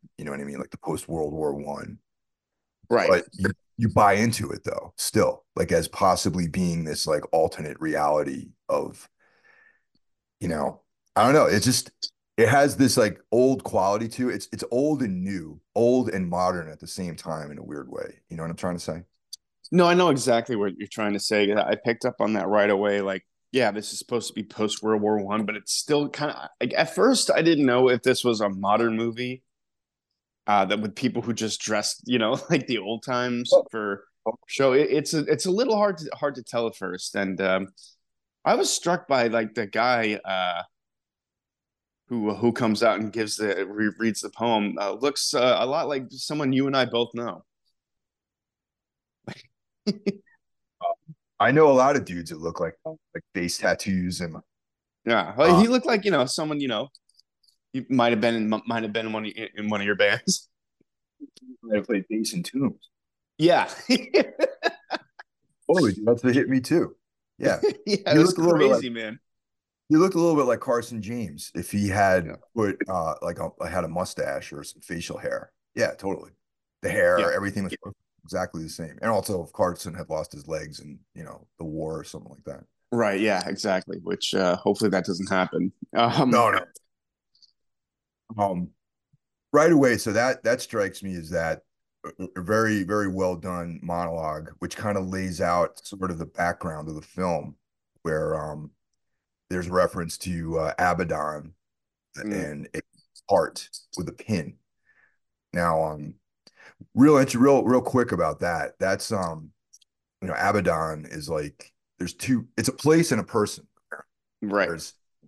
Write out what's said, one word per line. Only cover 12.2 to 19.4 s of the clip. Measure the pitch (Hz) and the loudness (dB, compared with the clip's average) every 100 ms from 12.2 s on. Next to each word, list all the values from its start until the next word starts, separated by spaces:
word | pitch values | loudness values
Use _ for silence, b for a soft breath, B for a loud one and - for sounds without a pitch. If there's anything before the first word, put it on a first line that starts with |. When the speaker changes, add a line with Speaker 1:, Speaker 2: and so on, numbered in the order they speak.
| _ - | _ 2
Speaker 1:
it | 110 | 4
has | 139 143 110 | 6 4 4
this, | 131 123 | 4 4
like, | 107 - _ | 2 0 _
old | 113 131 131 | 4 4 2
quality | - 107 92 104 117 | -2 0 2 0 -2
to | 123 127 | -4 -4
it. | 98 | -4
It's, | - | -8
it's | 117 - | -10 -4
old | 123 147 147 | 0 0 0
and | 117 92 | -2 -2
new, | 95 95 78 76 _ | -4 -6 -8 -16 _
old | 104 120 127 110 | 2 4 4 2
and | 98 87 | -2 -2
modern | 87 90 90 78 | 0 0 -2 -6
at | 73 | -14
the | - | -14
same | - 90 78 | -10 -8 -10
time | 85 80 73 | -8 -8 -10
in | 71 | -14
a | |
weird | - 73 65 | -12 -12 -12
way. | - - - _ | -12 -12 -14 _
You | 82 | -10
know | |
what | 82 | -10
I'm | 85 | -6
trying | 92 90 | -6 -6
to | |
say? | - 82 - _ _ - | -8 -10 -14 _ _ -20